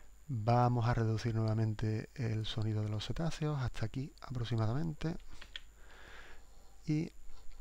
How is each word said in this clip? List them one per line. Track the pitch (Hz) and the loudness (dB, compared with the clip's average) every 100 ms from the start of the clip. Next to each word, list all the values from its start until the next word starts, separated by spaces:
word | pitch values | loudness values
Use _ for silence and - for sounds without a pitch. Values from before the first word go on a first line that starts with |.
| - - - | -16 -12 -6
Vamos | 120 107 120 123 123 117 | 0 4 6 6 6 4
a | |
reducir | 117 110 110 120 | 4 4 2 2
nuevamente | 110 110 110 110 107 110 110 - | 2 4 4 2 2 0 0 -2
el | - 113 110 107 | -2 0 0 0
sonido | 110 110 107 | 0 2 2
de | 107 | 0
los | 107 | -2
cetáceos | - - 165 - 151 147 | -2 0 0 0 0 0
hasta | 120 - | 0 0
aquí | 113 131 151 - | -2 -2 -6 -8
aproximadamente | - 123 113 113 110 135 165 147 160 - - - - - - - - - - - - - - - - - - | -6 -4 0 2 2 2 -2 -2 -2 -2 -6 -8 -10 -12 -14 -16 -18 -16 -14 -14 -12 -12 -12 -16 -16 -8 0
y | 151 170 - - - - - | 0 0 -6 -6 -4 -4 -6